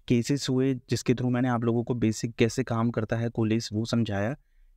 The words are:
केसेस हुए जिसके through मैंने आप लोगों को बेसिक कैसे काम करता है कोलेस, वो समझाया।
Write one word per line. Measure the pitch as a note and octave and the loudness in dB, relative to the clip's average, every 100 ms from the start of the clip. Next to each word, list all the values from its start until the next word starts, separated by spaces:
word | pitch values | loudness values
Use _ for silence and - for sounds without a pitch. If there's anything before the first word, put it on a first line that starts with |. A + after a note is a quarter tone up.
| - | 0
केसेस | A#2+ A2+ C#3 - | 2 2 -2 0
हुए | B2+ C3+ | 0 0
जिसके | B2+ - A#2+ - | -2 -4 -2 0
through | A#2 B2+ | 0 2
मैंने | B2 B2+ | 0 0
आप | A#2 | 0
लोगों | A#2 A#2 | 0 0
को | A2+ | 0
बेसिक | B2 A2 G#2+ A#2 - | 0 0 0 -2 0
कैसे | A#2 - | 0 0
काम | B2+ A#2 A#2 | -2 0 0
करता | A#2 A2 A#2 | 0 -2 -2
है | A#2 | -2
कोलेस, | A#2 A2 A2+ - | 0 2 0 0
वो | G#2 A2+ | -4 0
समझाया। | A#2+ A2 G2 G#2 D3 _ _ - | 0 0 0 -2 -4 _ _ -20